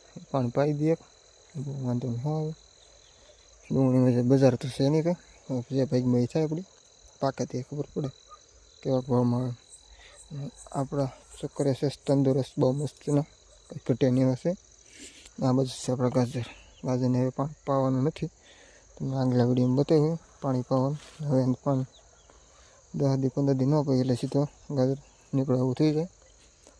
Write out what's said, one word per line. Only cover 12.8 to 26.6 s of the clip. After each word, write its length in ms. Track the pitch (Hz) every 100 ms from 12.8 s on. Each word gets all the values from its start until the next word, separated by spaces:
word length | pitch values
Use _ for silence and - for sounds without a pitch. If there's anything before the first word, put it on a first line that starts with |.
| 147 - - 147 151 _ _ - - -
કટિયાની 420 | - 120 131 127
એવા 140 | 131
છે. 160 | 127 170 190 _ _ - - - - - -
આ 100 | 135
બાજુ 200 | 127 131 - -
છે 60 |
આપણા 160 | 123 123
ગાજર. 380 | 123 120 123 117 - - -
ગાજરને 340 | 139 127 127 127
હવે 100 | 127
પાણી 240 | - 143 151 -
પાવાનું 360 | 135 131 131
નથી. 280 | 139 - - - - - - - - -
તમને 180 | 139 135
આગલા 280 | 127 123
વીડિયોમાં 320 | 120 127 127 127
બતાવ્યું 420 | 143 160 151 165 - -
પાણી 200 | 143 127
પાવાનું. 640 | 123 135 135 147 - - 147
હવે 160 | 131
એને 140 | 127 123
પાણી 200 | - 135 131 - - _ _ - - - - - -
દસ 220 | - 139 135
દી 100 | 131
પંદર 240 | 143 139
દી 140 | 135 131
ન 160 | 156
પાય 180 | 139 127
એટલે 140 | 127
સીધો 340 | 120 139 139 143 - -
ગાજર 280 | 143 127 139 - _ _
નીકળે 240 | 139 135 127
એવું 160 | 127
થઈ 180 | 123 156
જાય. 160 | 151 175 - - _ - _